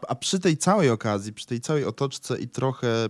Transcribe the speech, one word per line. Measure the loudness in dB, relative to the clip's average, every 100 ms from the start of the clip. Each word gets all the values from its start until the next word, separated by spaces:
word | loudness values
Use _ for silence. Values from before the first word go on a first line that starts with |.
| -2
a |
przy | -6 -2 0
tej | 2 2
całej | 4 4 4
okazji, | 4 2 -2 -2
przy | -10 -8
tej | -6
całej | -2 -2
otoczce | -2 -2 -4 -4 -6 -6
i | -6
trochę | -2 -2 0 0 0 0